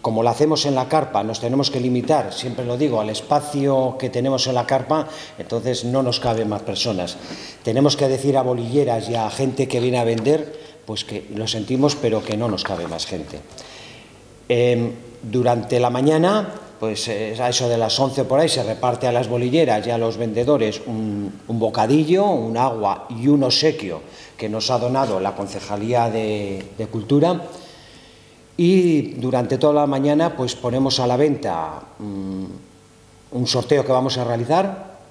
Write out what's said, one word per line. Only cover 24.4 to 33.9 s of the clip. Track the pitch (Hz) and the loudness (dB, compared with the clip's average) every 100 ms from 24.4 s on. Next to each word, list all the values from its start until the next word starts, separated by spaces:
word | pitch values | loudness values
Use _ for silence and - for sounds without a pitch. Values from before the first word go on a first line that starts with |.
| 110 | -6
nos | 110 107 | -4 0
ha | 123 | 0
donado | 123 131 135 95 | 2 0 0 0
la | 95 | -2
Concejalía | 98 98 98 98 104 110 123 117 | -4 -8 -8 -8 -4 0 2 2
de, | 110 107 107 101 95 98 - | 0 -2 -2 -4 -8 -10 -8
de | 110 | -6
Cultura. | 113 104 143 165 180 - - - - - - - - - - - - | -6 2 4 4 2 -6 -16 -20 -20 -20 -20 -20 -20 -20 -20 -10 2
Y | 175 190 175 156 - | 6 6 6 4 0
durante | 123 127 127 120 131 | -4 0 0 0 2
toda | 151 | 4
la | 147 143 | 4 2
mañana, | 135 143 147 165 - | 2 2 2 2 0
pues, | 123 - | -4 -4
ponemos | 123 127 135 127 | -4 0 0 0
a | 123 | 0
la | 123 | 2
venta, | 151 135 104 92 - - - - | 2 0 -4 -4 -6 -10 -16 -14
mm, | 104 98 95 95 95 95 - - - - - - - | -10 -8 -6 -8 -8 -12 -18 -20 -20 -20 -20 -20 -8
un | 123 123 | -4 0
sorteo | 127 - 147 | 0 2 2
que | 127 | 4